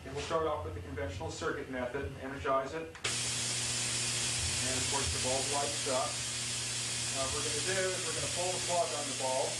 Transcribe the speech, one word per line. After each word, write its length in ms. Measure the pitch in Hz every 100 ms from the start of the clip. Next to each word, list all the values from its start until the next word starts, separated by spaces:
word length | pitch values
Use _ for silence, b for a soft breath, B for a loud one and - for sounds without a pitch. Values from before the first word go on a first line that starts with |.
And 80 | 131
we'll 140 | 139 143
start 200 | 165 156
off 200 | 151 156
with 80 |
the 80 | -
conventional 480 | - 139 139 - 160
circuit 400 | - 156 143 131
method, 420 | 127 123 139 135 135
energize 540 | 131 139 143 135 135
it, 180 | 160 160
and 1800 | - - - - - - - - - - - - - - - - - 254 262
of 100 | -
course 160 | 277 262 -
the 60 |
bulb 240 | 254 - - 143
lights 320 | 143 - 143
up. 240 | 131 - - - - - - - - - - - 135
Now 80 |
what 160 | 135 147
we're 80 | 147
gonna 240 | - 185
do 160 | 190 185
is 160 | 180
we're 160 | 165 -
gonna 160 | - 175
pull 160 | 180
the 80 | 175 -
plug 160 | 175
on 240 | 160 151 143
the 80 | 127
bulb. 320 | 131 131 120